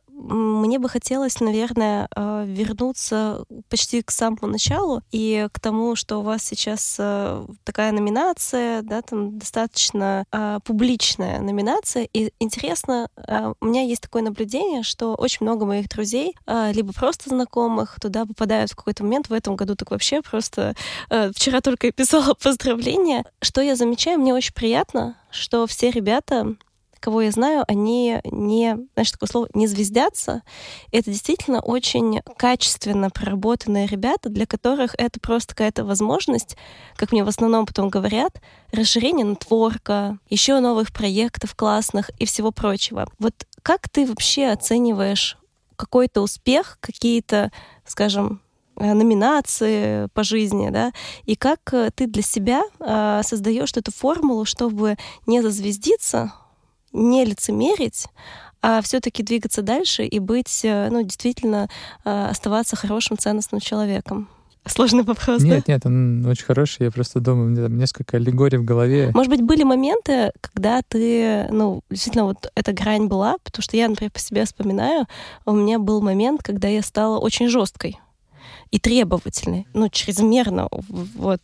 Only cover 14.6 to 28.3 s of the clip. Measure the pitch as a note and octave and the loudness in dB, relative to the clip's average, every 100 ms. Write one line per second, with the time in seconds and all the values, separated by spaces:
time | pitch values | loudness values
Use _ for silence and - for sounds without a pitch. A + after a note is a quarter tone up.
14.6 | G4 C#4+ A3+ - A3+ A3 B3+ - A3 A3+ | -2 -2 -4 -4 -4 -2 -2 -2 -2 0
15.6 | G#3 G3+ G3+ - G#3+ A#3 D#4+ - - A#3 | 0 -2 -4 -6 -4 -2 -4 -6 -4 -2
16.6 | A3 G#3 G3+ F#3+ C4 E4 - B3+ B3 - | 0 -2 -4 -2 -2 -2 -2 -2 -2 -2
17.6 | A#3 A3 A3 - G#3+ G#3 A3 A3 G#3+ G#3+ | 0 0 -4 -6 -6 -4 -4 -4 0 0
18.6 | G#3+ - - G#3 G#3 B3+ D4 A3+ G#3+ F#3+ | -2 -6 -8 -4 0 -2 -2 -4 -2 -4
19.6 | G3 G3+ - G3+ - D4 - A3 A3+ - | -4 -4 -4 -4 0 -2 -2 -4 -4 -2
20.6 | G#3 G#3+ - - - A3+ G3+ G3+ - B3+ | -4 -4 -10 -12 -2 0 0 0 0 2
21.6 | C4+ B3 A#3+ - C4 D#4 C4+ D4 C#4 B3+ | 2 0 0 0 4 4 4 2 2 0
22.6 | C4+ A#3 A#3+ F4+ F4 C4+ - - - - | 0 -2 0 0 2 0 -4 -6 -2 0
23.6 | C#4 C4 A#3 A#3 D#4+ E4+ C4 B3+ B3 - | 2 2 2 0 0 2 4 2 0 -2
24.6 | A3+ B3 - B3 A#3 A#3+ _ - - A#3 | 0 0 0 -2 -4 -8 _ -12 -4 -2
25.6 | A3+ - A#3+ A#3+ G3+ A#3+ - B3+ G#3+ A3 | -2 0 0 0 0 0 0 -2 -2 -6
26.6 | _ _ _ _ - A3 A3 A3 C4 D4+ | _ _ _ _ -4 0 0 2 2 2
27.6 | - G3+ G#3+ A#3+ A#3+ A#3 - | 0 0 0 2 0 -2 -4